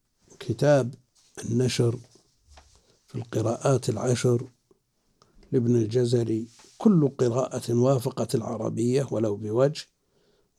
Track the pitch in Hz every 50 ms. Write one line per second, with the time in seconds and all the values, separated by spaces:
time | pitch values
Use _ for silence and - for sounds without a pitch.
0 | _ _ _ _ _ _ - - - - 110 - 147 147 147 135 123 120 - -
1 | _ _ _ _ _ _ _ - - 110 113 120 127 120 - - 120 117 117 -
2 | - _ _ _ _ _ _ _ _ _ - - - _ _ _ _ _ _ _
3 | _ _ - 117 117 - - 110 107 110 - - - 143 135 120 - - 110 107
4 | - 127 123 - - 123 120 120 - - _ _ _ _ _ _ _ _ _ _
5 | _ _ _ _ _ _ _ - - - 135 131 120 117 120 117 110 104 113 127
6 | 123 117 123 120 113 113 113 110 117 - - - - - _ - - 220 196 160
7 | 143 127 - - 131 120 113 131 127 - - 123 - - 117 120 123 135 139 120
8 | 117 135 - 123 117 - - 117 110 120 117 107 110 110 107 113 117 123 127 143
9 | 135 - 123 110 113 107 104 101 110 104 110 120 135 147 151 - - _ _ _
10 | _ _ _ _ _ _ _ _ _ _ _